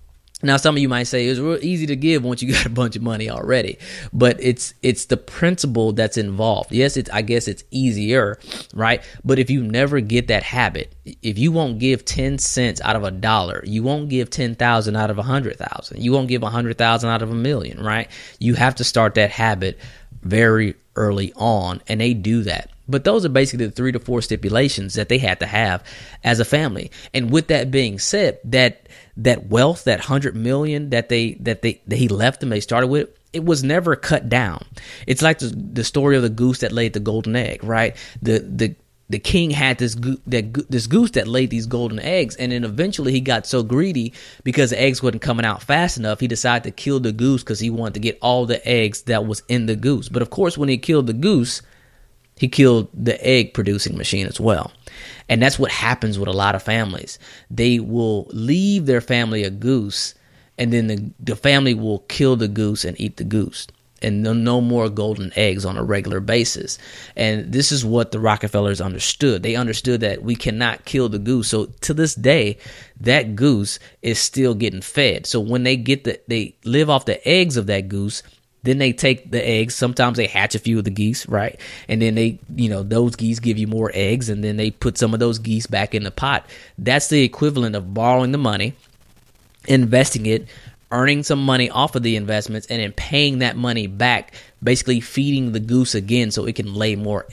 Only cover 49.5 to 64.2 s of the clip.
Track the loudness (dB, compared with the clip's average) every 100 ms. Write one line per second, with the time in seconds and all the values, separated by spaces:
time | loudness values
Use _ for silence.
49.5 | 0 0 0 0 0 -2 -4 -2 0 0
50.5 | 0 0 0 2 2 2 0 2 4 2
51.5 | -4 -12 -20 _ _ _ _ _ -4 0
52.5 | 6 8 6 2 -2 -2 0 2 4 2
53.5 | -2 -2 -2 -2 -4 -2 -2 -2 0 2
54.5 | 2 -2 -12 -20 -20 -18 -12 -2 2 4
55.5 | 2 0 0 0 0 -2 -2 -2 0 0
56.5 | 0 0 0 -2 -6 -10 -16 -20 -20 -10
57.5 | 0 2 2 0 0 0 0 -4 -4 0
58.5 | 2 2 2 2 0 2 0 0 -2 -4
59.5 | -2 0 0 0 -4 -8 -10 _ _ _
60.5 | -4 0 0 0 -2 -6 -8 -8 -2 2
61.5 | 4 4 2 0 -4 -4 0 2 2 0
62.5 | 0 0 0 -4 -4 -6 -6 -2 0 -2
63.5 | -6 -14 -18 _ _ -2 0